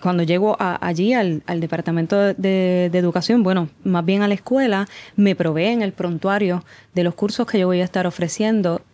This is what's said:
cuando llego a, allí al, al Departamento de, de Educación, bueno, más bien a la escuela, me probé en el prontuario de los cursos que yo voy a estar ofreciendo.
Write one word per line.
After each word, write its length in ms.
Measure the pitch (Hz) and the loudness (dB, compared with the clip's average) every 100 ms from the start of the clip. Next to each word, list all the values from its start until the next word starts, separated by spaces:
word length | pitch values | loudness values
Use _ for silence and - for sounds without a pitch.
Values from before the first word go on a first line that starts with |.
cuando 220 | 185 175 | -2 0
llego 320 | 165 175 214 - | 2 2 2 0
a, 260 | 185 - 175 | -2 -2 -4
allí 280 | 165 202 | 0 0
al, 300 | 254 190 156 - | 2 0 -2 -4
al 140 | 170 | -6
Departamento 560 | 165 165 170 165 165 202 | -4 -4 -2 -2 0 2
de, 720 | 202 - 190 190 185 180 180 | 2 0 0 2 2 2 2
de 60 | 180 | 2
Educación, 460 | 175 170 160 240 | 0 0 2 2
bueno, 260 | 185 190 160 - | 4 0 -2 -6
más 200 | 190 175 | -2 0
bien 200 | 165 196 | 0 0
a 40 | 202 | 0
la 60 | |
escuela, 540 | 196 - 262 254 196 196 - - - | -2 0 0 2 0 -4 -10 -8 2
me 200 | 202 180 | 2 2
probé 360 | 165 156 190 | 0 0 0
en 120 | 233 | 0
el 100 | 202 | -2
prontuario 720 | - 180 165 190 202 196 175 - - - 180 | -4 -4 -2 -2 0 0 -2 -6 -20 -6 0
de 80 | |
los 100 | 175 | 0
cursos 320 | 170 208 - 233 | 0 -2 -2 -2
que 140 | 208 | 0
yo 80 | 185 | 2
voy 140 | 180 | 2
a 20 | |
estar 240 | 180 190 180 | 0 -2 -2
ofreciendo. 760 | - 170 - 214 220 175 165 - | -2 -6 -2 0 2 0 -2 -8